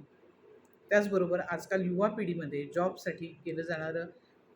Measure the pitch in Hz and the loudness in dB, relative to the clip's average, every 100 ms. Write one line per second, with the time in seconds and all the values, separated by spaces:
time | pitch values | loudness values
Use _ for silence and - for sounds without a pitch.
0 | - _ - _ - - - _ - 208 | -12 _ -20 _ -20 -20 -20 _ 4 4
1 | 208 190 175 175 - 165 - 190 180 180 | 6 2 4 2 0 -4 -2 0 2 2
2 | 214 214 175 170 147 143 143 165 185 - | 2 2 -2 -2 -4 -4 -2 0 0 -2
3 | 185 170 165 - 170 156 165 160 160 160 | -6 -6 -10 -10 -6 -6 -4 -4 -4 -4
4 | 170 - _ _ _ | -6 -12 _ _ _